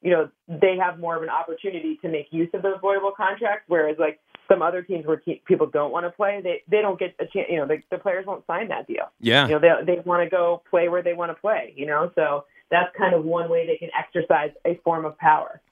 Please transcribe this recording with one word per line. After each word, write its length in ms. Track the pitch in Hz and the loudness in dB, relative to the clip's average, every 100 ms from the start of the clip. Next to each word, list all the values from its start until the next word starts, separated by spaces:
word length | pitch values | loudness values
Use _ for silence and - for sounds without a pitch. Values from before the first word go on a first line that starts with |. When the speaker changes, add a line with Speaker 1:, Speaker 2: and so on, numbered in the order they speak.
Speaker 1:
you 80 | 175 | 2
know, 200 | 175 147 _ _ | 2 2 _ _
they 300 | 160 190 185 | 2 2 2
have 160 | 185 165 | -2 -2
more 200 | 170 165 | -6 -6
of 40 | |
an 60 | 160 | -4
opportunity 720 | 143 165 165 202 175 160 156 | -4 -4 -6 -6 -6 -6 -6
to 60 | 175 | -4
make 200 | 156 147 | -6 -4
use 160 | 165 170 | -4 -2
of 80 | 196 | -2
those 160 | 190 185 | -4 -2
voidable 360 | 190 196 196 | 0 0 0
contracts, 520 | 196 196 202 220 208 _ | -2 -4 -2 -4 -4 _
whereas, 300 | 170 151 156 | 2 2 2
like, 220 | 156 151 _ - _ | -2 -2 _ -20 _
some 120 | 190 | 2
other 200 | 165 180 | 4 -2
teams 240 | 180 175 151 | -6 -6 -2
where 120 | 156 | -4
te-, 240 | 170 - - | -4 -10 0
people 220 | 170 151 | 2 2
don't 240 | 151 143 | 0 -2
wanna 200 | 139 175 | -2 -6
play, 280 | 170 202 202 | -2 -2 -2
they, 220 | 180 170 - | -4 -6 0
they 120 | 208 | 0
don't 160 | 208 180 | 2 -2
get 160 | 180 - | -6 -6
a 60 | 165 | -6
chan-, 220 | 196 - | -6 -2
you 80 | 165 | -2
know, 100 | 139 | -2
the, 120 | 156 - | -4 -4
the 60 | 180 | -6
players 280 | 202 185 190 | -4 -4 -6
won't 220 | 175 - | -10 -6
sign 220 | 170 214 | -6 -4
that 180 | 160 135 | -8 -6
deal. 240 | 113 - _ | -8 -8 _
Speaker 2:
Yeah. 280 | 117 127 135 | 4 4 4
Speaker 1:
You 120 | 151 | 6
know, 240 | 165 147 160 | 6 6 2
they, 100 | 175 | -2
they 60 | 175 | 0
wanna 240 | 175 170 | 0 2
go 340 | 180 175 175 _ | 0 0 -2 _
play 180 | 180 170 | 0 2
where 160 | 175 | 0
they 80 | 175 | -2
wanna 240 | 175 170 160 | -2 -6 -4
play, 380 | 208 202 123 135 | -2 -2 -4 -10
you 100 | 143 | -2
know? 240 | 147 170 170 | -2 0 0
So 300 | 151 143 - _ _ | 0 0 -6 _ _
that's 240 | 170 180 - | 0 0 0
kind 160 | 185 | 2
of 120 | 175 156 | 2 0
one 240 | 170 165 | -2 0
way 180 | 165 165 | 0 0
they 80 | 156 | -4
can 140 | 165 | -4
exercise 580 | - 160 175 160 160 151 - - | -8 -4 -4 2 2 2 -4 -4
a 140 | 165 - | -2 -2
form 180 | 165 | -2
of 140 | 156 151 | -4 0
power. 420 | 160 151 - - _ | 4 4 2 -12 _